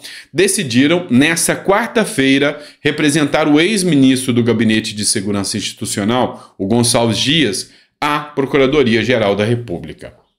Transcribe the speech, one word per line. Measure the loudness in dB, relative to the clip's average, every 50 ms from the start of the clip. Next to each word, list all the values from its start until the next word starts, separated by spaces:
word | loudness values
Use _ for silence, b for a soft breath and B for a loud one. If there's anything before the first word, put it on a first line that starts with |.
| B B B B B B -2
decidiram, | 0 0 0 0 -2 -4 0 2 2 4 4 2 0 0 2
nessa | 2 2 4 2 0 -2 -2 -2 -2
quarta-feira, | -2 0 0 0 0 0 -2 -2 -2 -2 -2 -2 0 2 2 2 2 2 0 -4 B B B B B
representar | -4 -2 -2 0 0 0 2 2 0 0 0 0 2
o | 4 4 4
ex-ministro | 4 2 0 0 0 2 2 4 4 4 4 2 0 -2 0
do | 0 2
Gabinete | 2 2 2 2 2 0 0 -2 -4 -6
de | -6 -4
Segurança | -4 -4 -4 -4 -4 -4 -4 -4 -4 -6
Institucional, | -6 -8 -8 -10 -10 -10 -8 -6 -4 -2 0 0 0 0 -2 -4 -10 -20 -16 _
o | -6 -2
Gonçalves | 0 2 2 2 2 2 2 2 2 0
Dias, | -2 -2 0 0 0 0 0 -2 -6 -10 b b b b b b -6
à | -4 -2 -2 -2
Procuradoria-Geral | -4 -6 -4 -4 -4 0 2 2 2 4 4 2 2 2 2 0 2 0 0 2 2 0 0
da | 0 0
República. | 0 0 -2 -4 -8 -10 -10 -10 -12 -16 -16 -18 -20 -20 _ _ _ _